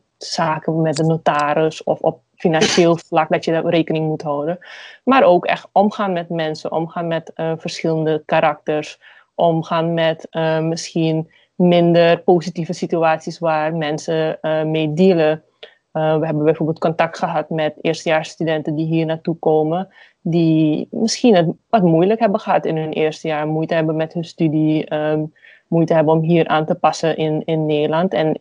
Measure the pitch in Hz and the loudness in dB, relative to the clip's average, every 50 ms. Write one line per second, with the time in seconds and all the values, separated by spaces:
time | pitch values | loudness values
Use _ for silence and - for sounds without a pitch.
0 | _ _ _ - - - - - 170 160 156 156 - - 160 165 160 160 151 160 | _ _ _ -18 -14 -8 -4 -4 -2 -2 -2 -4 -4 -4 -2 0 0 0 0 0
1 | 160 160 165 160 - - 151 147 147 147 147 160 160 160 156 - - - 156 - | 0 0 0 0 0 -2 0 0 0 0 0 0 0 -2 -2 -4 -6 -6 -4 -2
2 | - - 160 - _ _ _ - - 185 160 156 151 - - 196 175 170 170 165 | -2 -2 -2 -4 _ _ _ -2 0 0 2 2 2 2 4 4 4 4 4 0
3 | - - - 165 156 - 180 165 - - - - - 170 170 165 160 - 160 156 | -2 -2 0 0 0 0 0 -2 0 0 -2 0 0 0 0 0 0 0 -2 -2
4 | 156 156 156 156 - 156 147 151 147 160 180 180 - - - - - - - - | -2 -2 -4 -4 -4 -4 -4 -4 -4 -4 -6 -8 -10 -18 -20 -20 -20 -20 -20 -6
5 | - - 262 269 269 - 180 175 - - 175 - - - - 180 196 214 - - | 0 2 4 4 6 6 6 4 2 0 -4 -4 -4 -2 0 2 2 2 0 -2
6 | 208 196 180 170 170 170 175 165 160 156 156 - - 160 - 160 165 160 - 175 | -4 -2 -2 -4 -4 -6 -4 -4 -4 -4 -4 -6 -6 -6 -4 -4 -4 -6 -6 -6
7 | 170 165 165 165 165 - - - 165 165 160 160 - 175 - - - 165 160 160 | -4 -4 -4 -4 -6 -8 -10 -6 -6 -4 -4 -6 -8 -10 -8 -4 -2 -2 0 0
8 | 156 156 156 151 - - 165 160 160 156 151 147 _ - 151 151 147 - - _ | 0 0 -2 -2 -2 -2 0 2 2 2 0 -2 _ -4 -4 -4 -4 -8 -12 _
9 | - - - - _ _ _ - 170 170 165 160 160 - 175 165 160 170 165 165 | -20 -20 -20 -20 _ _ _ 0 0 2 2 0 -2 -2 -2 -2 -2 -2 0 0
10 | 165 160 160 160 - - - 165 160 160 160 160 160 165 165 165 - - - 170 | 0 0 -2 -4 -8 -10 -6 -4 -2 -2 -2 -2 -2 -2 -4 -6 -8 -6 -4 -2
11 | 160 160 160 160 160 - _ _ _ _ _ - 180 180 175 175 170 170 170 170 | 0 0 0 -2 -4 -6 _ _ _ _ _ 2 2 4 4 4 4 4 6 6
12 | 170 170 170 170 - - 180 175 160 180 165 175 160 156 175 - 175 165 180 170 | 6 4 4 2 4 2 2 2 2 -2 -8 -8 -6 -8 -8 -6 -6 -4 -2 0
13 | 165 160 160 160 - 175 160 - 175 165 156 156 151 160 165 170 156 147 156 151 | 0 0 0 -2 -4 -10 -10 -4 -2 -2 0 0 -2 -2 -4 -4 -4 -4 -4 -6
14 | - - 165 160 156 156 - - - 156 156 156 156 156 156 160 156 151 151 160 | -4 -4 -2 -2 -2 -2 -4 -4 -4 -4 -2 -2 -2 -2 -2 -2 -2 -2 0 2
15 | 190 190 180 165 156 151 156 156 - _ _ _ - - _ _ _ _ - 160 | 4 4 4 4 4 2 2 0 -4 _ _ _ -20 -20 _ _ _ _ -4 -2
16 | 156 156 160 160 160 160 151 151 151 156 156 - 165 151 160 - - 170 165 - | 0 0 0 0 0 -2 -2 0 2 2 2 2 0 -4 -2 -2 -2 -2 0 0
17 | 165 165 - - 185 170 170 156 156 - 170 160 151 151 - - - 165 156 156 | -2 -2 -2 -4 -6 -4 -4 -4 -4 -4 -4 -2 -2 -4 -4 -4 -4 -4 -4 -2
18 | - 175 156 156 160 - - - 175 160 156 156 139 160 151 151 160 160 165 165 | -2 0 0 0 -2 -4 -8 -6 -4 -2 -2 -2 -4 -4 -4 -4 -2 -2 0 0
19 | 160 156 160 160 - 175 160 165 - 160 156 156 156 156 165 180 190 - _ - | 0 -2 -4 -6 -4 -6 -4 -2 0 2 2 2 2 0 -2 -4 -4 -6 _ -20
20 | - _ _ _ - 175 160 175 165 160 160 156 156 151 151 - - - - - | -20 _ _ _ -6 -2 0 2 2 4 4 4 2 2 0 -2 -4 -6 -6 -4
21 | 226 226 - - - 247 214 175 165 170 - - _ _ - 226 180 170 165 165 | -4 -4 -2 2 4 4 4 4 4 0 -2 -6 _ _ 0 2 4 4 4 4
22 | 180 196 220 226 240 208 190 214 - 208 180 170 165 160 160 160 156 156 151 - | 4 2 2 2 0 0 0 -2 -2 0 0 0 0 -2 -4 -4 -4 -4 -2 -2
23 | 156 156 151 - - 160 156 147 151 156 156 156 160 156 175 165 156 160 156 160 | -2 -2 -2 -4 -6 -6 -4 -4 -4 -2 -2 -2 -2 -2 -2 0 0 0 0 -2
24 | 160 160 - 175 165 - - - 170 156 147 156 156 156 156 156 - - 160 151 | -4 -4 -6 -8 -8 -8 -4 -2 0 0 2 2 2 2 0 0 -2 -4 -4 -4
25 | 151 151 156 156 156 156 - _ _ - - _ _ - 175 170 165 160 - 160 | -2 -2 -2 -2 -2 -6 -10 _ _ -20 -20 _ _ -2 0 2 2 2 2 2
26 | 156 151 160 160 160 160 175 165 - - 156 156 156 156 175 170 - 156 151 - | 4 4 4 2 4 4 4 2 2 2 0 0 0 0 -2 0 0 0 0 0
27 | - 160 151 - 156 156 156 151 - - 160 156 156 151 151 147 151 151 156 165 | -2 -2 -2 0 -2 -2 -2 -2 -2 -2 -2 0 0 0 0 0 0 0 0 0
28 | 180 190 - - 160 156 - - | -2 0 0 0 0 0 -2 -4